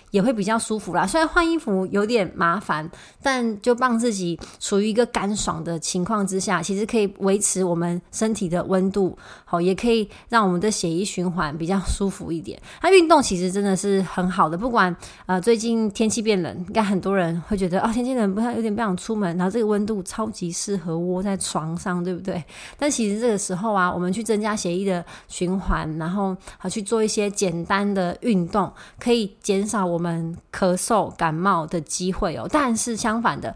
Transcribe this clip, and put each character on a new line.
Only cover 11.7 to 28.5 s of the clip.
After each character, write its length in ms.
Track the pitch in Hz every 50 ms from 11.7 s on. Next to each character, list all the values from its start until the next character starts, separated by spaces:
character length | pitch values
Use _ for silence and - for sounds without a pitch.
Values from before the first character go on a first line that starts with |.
| 196 196
舒 280 | 170 - - - 202 196
服 220 | 185 - 170 160
一 80 | 165 165
点。 180 | - - - - - - - -
那 80 | - 349
运 180 | 392 370 339 320
动 120 | 339 294
其 160 | 247 - 196 175
实 140 | 180 185
真 100 | 185 202
的 140 | 202 202 190
是 260 | 185 - 202 196 190 185
很 260 | 160 - - 180 180
好 180 | 180 202 170 156
的， 100 | 165 175
不 120 | 226 262
管， 260 | 233 226 190 180 170 - - - - - -
呃， 160 | - 185 185
最 160 | 175 233 233 220
近 340 | 226 233 226 226 220 208
天 180 | 202 - 226 220
气 120 | 214 240
变 200 | 208 220 208 185
冷， 140 | 165 127 95 175 180 175
应 40 |
该 100 | 208 220
很 180 | 214 190 208 180
多 160 | - 190 196 196
人 240 | 175 165 165 175 156 -
会 80 | 220 190
觉 100 | 190 175
得， 140 | 170 196
哦， 100 | - 233
天 140 | 220 247 240
气 80 | 254 262
冷， 200 | 247 214 196 185
不 60 | 208
太， 140 | 226 240 240
有 80 | 233
点 120 | 226 220 208
不 60 | 214
想 160 | 233 208 180
出 180 | 175 - - 226
门， 200 | 214 202 170 165
然 100 | 185 180
后 60 | 190
这 80 | 185 240
个 60 | 220
温 180 | 214 208 202 214
度 200 | 202 226 196 175
超 260 | - - - 220 220
级 220 | 214 - 180 170
适 260 | 170 - - - 202 190
合 180 | 160 180 160
窝 280 | 165 175 180 180 185 196
在 120 | 208 196
床 400 | 180 - - - 175 151 160 165
上， 280 | 175 - 196 180 175 175
对 100 | 185 180
不 60 | 170
对？ 220 | 185 185 180 180 - - - - - - - -
但 120 | 294 294
其 220 | 277 - 226 202
实 80 | 202 214
这 80 | 240 247
个 80 | 214
时 200 | 190 - - 185
候 180 | 170 214 226 208
啊， 180 | 190 180 180
我 60 | - 170
们 160 | 180 180 190
去 80 | 220
增 180 | 220 220 220 208
加 160 | 214 214 214
血 200 | 208 - 175 175
液 100 | 185 202
的 180 | 196 180 175 170 - - - - -
循 320 | - - 180 170 190 196
环， 380 | 170 - 180 156 160 160 156 165
然 120 | 160 170
后， 260 | 180 208 196 190 185 190 - - - -
呃， 80 | - 185
去 120 | - 220
做 220 | 196 - 233 226 220
一 40 | 214
些 220 | - 220 202 202
简 360 | 202 - 202 180 165 170 165
单 260 | - 202 196 202 202
的 240 | 202 196 180 175 - -
运 260 | - 247 220 185 170
动， 240 | 165